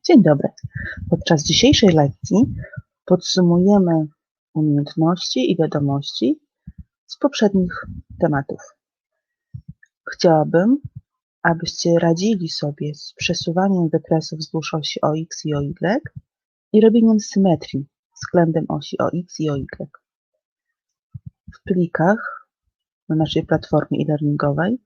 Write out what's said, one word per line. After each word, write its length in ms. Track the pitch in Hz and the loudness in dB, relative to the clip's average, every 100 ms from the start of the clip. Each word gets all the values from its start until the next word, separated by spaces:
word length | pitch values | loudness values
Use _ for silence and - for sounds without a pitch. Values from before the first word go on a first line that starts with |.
| - | 6
Dzień 140 | 311 | 6
dobry. 260 | 160 143 - - - - - - - | 6 2 0 -8 -16 -12 -12 -12 -4
Podczas 340 | 185 - 160 | -4 0 0
dzisiejszej 500 | 151 156 254 294 196 | 2 2 4 6 4
lekcji 600 | 160 143 - - 190 269 - - - _ _ | 4 2 -2 -2 0 0 -2 -12 -16 _ _
podsumujemy 1000 | - 180 - 185 175 175 190 208 180 160 156 _ _ _ _ | 0 0 0 2 2 4 4 4 2 0 -2 _ _ _ _
umiejętności 960 | 156 151 143 147 - 160 175 - 262 247 | -2 0 0 -2 0 0 0 -4 -2 -2
i 40 | 170 | 0
wiadomości 840 | 156 156 143 139 143 - 233 302 _ _ - - - _ _ | 0 0 -2 -2 -6 -2 -2 -2 _ _ -20 -20 -20 _ _
z 120 | - | -4
poprzednich 680 | 277 - 208 196 175 - - - _ - | -4 0 2 2 -2 -6 -14 -16 _ -4
tematów. 400 | 165 143 139 - - _ _ _ _ _ _ _ _ - - - _ _ - | -2 -2 -4 -14 -16 _ _ _ _ _ _ _ _ -20 -20 -20 _ _ -18
Chciałabym, 680 | - 180 156 151 165 208 285 - - _ _ _ _ | 0 4 4 2 2 2 0 -2 -18 _ _ _ _
abyście 560 | 180 165 170 - 175 170 | -2 -2 -6 -4 0 2
radzili 500 | 170 165 202 208 165 | 2 2 0 -2 -4
sobie 460 | - 147 147 147 | -6 -8 -6 -8
z 200 | 151 - - | -10 -18 -8
przesuwaniem 720 | - 170 - 165 196 185 165 | -6 -4 -2 0 0 2 0
wykresów 500 | 160 - 160 - 160 | -2 0 -2 -2 -12
wzdłuż 360 | 160 165 151 | -6 -6 -6
osi 260 | 160 147 - | -6 -6 -2
O 160 | 160 160 | -2 -2
X 280 | 165 - | -6 -8
i 100 | 156 | -4
O 80 | 147 | -4
Y 380 | 143 - 165 254 - - _ _ _ _ _ | -4 -4 -2 -2 -6 -20 _ _ _ _ _
i 80 | 214 | 6
robieniem 400 | 220 233 220 214 | 6 6 4 4
symetrii 680 | - 196 196 151 - 135 139 _ _ - | 0 0 2 2 -2 -8 -8 _ _ -18
względem 420 | - 175 165 160 - | -2 2 2 0 -2
osi 300 | 151 - - | -6 -6 -4
O 120 | 127 | -4
X 260 | 170 175 - | -4 -8 -6
i 100 | 156 | -4
O 60 | 143 | -4
Y. 300 | - - 147 _ _ _ _ _ _ _ _ _ _ _ _ - - _ - | -6 -12 -14 _ _ _ _ _ _ _ _ _ _ _ _ -20 -20 _ -20
W 80 | - | -20
plikach 840 | - 180 170 - 165 220 - - _ _ _ _ _ _ - | -4 0 0 2 2 2 -4 -14 _ _ _ _ _ _ -4
na 80 | 156 | -2
naszej 300 | 156 170 - | 0 -2 -2
platformie 580 | 160 - 151 - - | -4 0 -2 -2 -4
e-learningowej 760 | 147 151 147 147 147 143 180 254 | -2 -2 -2 -2 -2 -2 -2 -4